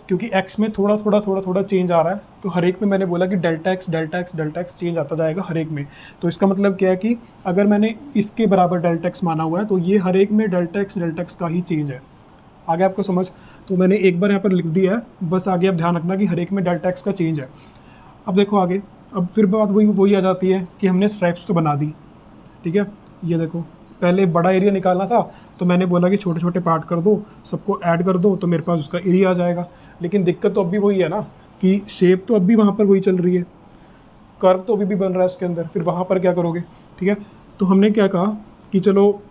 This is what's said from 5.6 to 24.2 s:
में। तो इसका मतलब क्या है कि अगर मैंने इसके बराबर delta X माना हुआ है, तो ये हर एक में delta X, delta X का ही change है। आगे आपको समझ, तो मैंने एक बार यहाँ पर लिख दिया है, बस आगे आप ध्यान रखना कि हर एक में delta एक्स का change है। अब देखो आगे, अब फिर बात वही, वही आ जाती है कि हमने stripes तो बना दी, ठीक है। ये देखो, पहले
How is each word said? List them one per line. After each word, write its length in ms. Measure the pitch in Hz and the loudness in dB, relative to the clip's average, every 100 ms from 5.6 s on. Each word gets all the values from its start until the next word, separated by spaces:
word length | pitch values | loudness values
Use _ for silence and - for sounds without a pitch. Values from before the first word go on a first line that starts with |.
| 156 | -4
में। 160 | 147 143 - - - | -6 -10 -14 -20 -8
तो 60 | 170 | -6
इसका 180 | - 196 | 0 0
मतलब 300 | 196 202 190 | 2 0 0
क्या 140 | 185 | 0
है 60 | 185 | 0
कि 200 | 214 233 - - - | -2 -4 -6 -10 -4
अगर 200 | 180 208 | 0 2
मैंने 280 | 208 220 226 - 214 | 4 2 -2 -6 -2
इसके 300 | - - 214 | -2 0 2
बराबर 340 | 190 175 180 | 4 2 2
delta 280 | 170 170 175 | 0 0 -4
X 160 | 180 | -4
माना 180 | 175 160 | -4 -2
हुआ 180 | 160 175 | -2 -2
है, 60 | 214 | -2
तो 120 | 190 | -2
ये 180 | 175 208 | 2 0
हर 180 | 185 185 | 2 2
एक 160 | 196 | 2
में 160 | 214 214 | 2 0
delta 300 | 180 170 202 | 0 -2 -4
X, 180 | 196 196 | -4 -4
delta 240 | 170 160 | -6 -6
X 120 | 175 | -8
का 120 | - 170 | -8 -4
ही 120 | 175 | -4
change 280 | 180 156 147 | -4 -4 -4
है। 120 | 127 - - - - - - - | -8 -14 -20 -20 -20 -20 -12 -4
आगे 160 | 170 | 0
आपको 180 | 190 190 | 0 0
समझ, 280 | 196 180 185 - - - - | -2 -2 -2 -8 -20 -18 -6
तो 80 | 185 | 0
मैंने 200 | 185 196 | 2 4
एक 220 | 185 175 | 2 2
बार 100 | 202 | 2
यहाँ 120 | 196 | 2
पर 100 | 190 | 2
लिख 140 | 180 165 | 0 0
दिया 260 | 165 185 | 0 0
है, 80 | 233 - - | 0 -6 -8
बस 240 | 170 185 196 | -4 -2 0
आगे 200 | 180 190 | 0 0
आप 60 | |
ध्यान 220 | 175 170 170 | 0 0 -2
रखना 200 | 170 196 | -2 0
कि 100 | 202 | 0
हर 120 | 180 | -2
एक 140 | 175 | -2
में 120 | 196 | -2
delta 240 | 180 175 185 | -2 -2 -2
एक्स 140 | 180 | -4
का 100 | 202 | -4
change 280 | 190 160 156 | -2 -2 -2
है। 80 | 127 - - - - - - - - | -8 -16 -20 -20 -20 -20 -20 -16 -2
अब 80 | |
देखो 220 | 185 202 208 | 0 2 2
आगे, 220 | 180 190 - - - | 0 -2 -6 -20 -10
अब 120 | 202 180 | -6 -4
फिर 200 | 220 202 | 2 2
बात 200 | 220 208 | 2 2
वही, 180 | 202 214 | 4 4
वही 260 | 196 196 | 4 4
आ 60 | 196 | 4
जाती 300 | 185 185 185 | 2 0 0
है 160 | 190 180 - | 0 -2 -2
कि 60 | 190 | 0
हमने 220 | 180 208 | 2 0
stripes 380 | 208 175 170 - | 0 -2 -2 -2
तो 80 | |
बना 200 | 170 156 | 0 0
दी, 180 | 143 151 - - - - - - - | -2 -4 -8 -20 -20 -20 -20 -20 -10
ठीक 120 | 175 196 | -4 -2
है। 100 | 202 - - - | -2 -8 -20 -10
ये 140 | 165 165 | -4 -2
देखो, 220 | 160 170 160 - - - | -2 -6 -10 -14 -20 -4
पहले 260 | 175 185 | 0 2